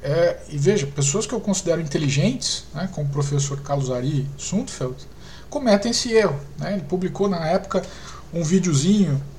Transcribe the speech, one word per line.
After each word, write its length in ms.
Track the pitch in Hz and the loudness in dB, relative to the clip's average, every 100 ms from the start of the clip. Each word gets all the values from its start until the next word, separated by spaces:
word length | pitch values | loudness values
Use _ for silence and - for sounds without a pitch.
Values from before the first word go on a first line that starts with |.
É, 380 | - 156 170 - - | 0 2 2 2 -6
e 80 | 147 | 0
veja, 280 | 156 208 139 | 4 4 2
pessoas 400 | - 139 202 220 | 0 0 2 -2
que 80 | |
eu 60 | 226 | -4
considero 400 | 202 190 170 165 | 0 0 2 0
inteligentes, 840 | 160 170 147 139 185 262 - - - | 0 0 0 2 2 2 -4 -6 -8
né, 160 | 147 185 | -6 -6
como 160 | - 147 | -4 -2
o 40 | |
professor 500 | 139 139 143 - 139 | 0 0 0 0 -4
Carlos 280 | - 139 127 | -2 -2 0
Ari 400 | 127 131 147 131 - | 0 0 0 -2 -6
Sundfeld, 720 | - 190 277 - 127 131 - - - - - | -2 -2 -2 -4 -6 -6 -14 -16 -16 -16 -8
cometem 420 | 294 262 202 233 | -2 4 4 4
esse 200 | 240 247 | -2 4
erro, 260 | 220 202 139 - - | 4 4 0 -8 -8
né? 160 | 151 | -4
Ele 100 | 202 | -4
publicou 460 | 147 185 180 - 202 | -2 -2 -2 0 0
na 180 | 175 160 | 0 2
época 340 | 180 - 190 185 - - - - | 0 0 -4 -4 -12 -14 -14 -8
um 100 | 170 | -4
videozinho 800 | 160 185 180 143 156 208 180 139 - | 2 4 4 4 4 4 4 2 -2